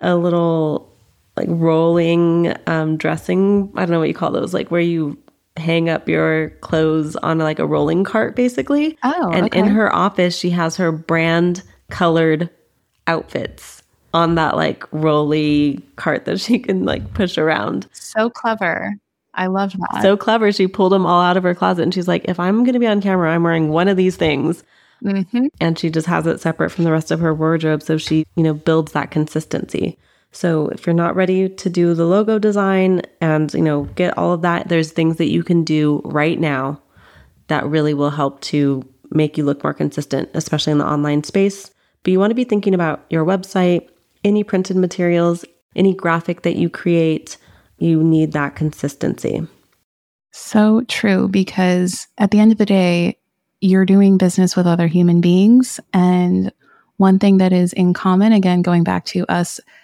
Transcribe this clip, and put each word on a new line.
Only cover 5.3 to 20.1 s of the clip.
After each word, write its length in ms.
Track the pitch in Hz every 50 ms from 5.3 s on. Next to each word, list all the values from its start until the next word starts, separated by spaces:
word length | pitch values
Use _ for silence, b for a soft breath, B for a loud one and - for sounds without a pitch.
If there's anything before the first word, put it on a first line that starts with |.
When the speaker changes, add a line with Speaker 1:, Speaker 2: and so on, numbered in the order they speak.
| _ _ _ _ _
Speaker 1:
hang 320 | 160 160 165 165 170 165 165
up 180 | 160 - -
your 420 | 175 160 156 160 160 156 160 156 156 - -
clothes 540 | - - 170 160 160 156 156 160 151 156 170
on, 220 | - - 165 160 160
like, 200 | 156 156 156 156
a 60 | 156
rolling 360 | 151 156 151 147 156 165 180 196
cart, 300 | - - 220 220 - -
basically. 600 | 247 247 247 247 269 269 - 285 294 302 320 311 - -
Speaker 2:
Oh, 280 | 254 311 359 277 175
Speaker 1:
And 160 | 165 220 208 - -
in 120 | 190 196
Speaker 2:
okay. 80 | 208 202
Speaker 1:
her 200 | 220 214 - -
office, 440 | 170 180 202 - - 180 180 175
she 120 | - - 180
has 260 | 170 175 165 165 165
her 140 | - 180 165 156
brand 680 | 156 160 - 170 165 165 165 165 170 175 175 175 180 b b b b b -
colored 600 | - - 180 170 160 165 165 160 156 156 170 170 - _ _ _ _ _ _ _ _ _ _
outfits 760 | 165 165 - - - - - - - - - - - - - _ _ _ _ _ _ -
on 220 | 165 170 165 170
that, 200 | 165 156 - -
like, 280 | 160 160 160 160 - - -
rolly 920 | - 156 156 156 151 151 151 147 151 156 151 151 147 147 147 147 139 - - _ _
cart 300 | - - 165 147 - -
that 140 | - 175 190
she 200 | - - 240 214
can, 240 | - - 190 185 175
like, 280 | 170 - - - - -
push 240 | - 196 180 -
around. 500 | 165 156 160 156 104 104 - - 196 196 - -
Speaker 2:
So 360 | - - - - 220 220 233
clever. 680 | - - - 233 220 214 190 170 - 95 - 202 208 202 _ _ _ _ _ _ -
I 140 | - 185
love 260 | 185 190 196 202 196 185
that. 240 | 185 175 - - -
Speaker 1:
So 160 | 208 196